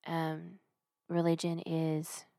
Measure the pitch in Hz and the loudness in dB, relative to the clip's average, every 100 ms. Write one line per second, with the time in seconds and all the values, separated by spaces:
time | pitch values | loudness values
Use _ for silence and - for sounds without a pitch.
0 | - 165 160 156 170 190 _ _ _ _ | -2 -2 0 -2 -8 -16 _ _ _ _
1 | _ 170 170 165 175 170 - 160 160 156 | _ 2 4 4 2 -2 0 0 2 0
2 | 160 - - | -2 -10 -14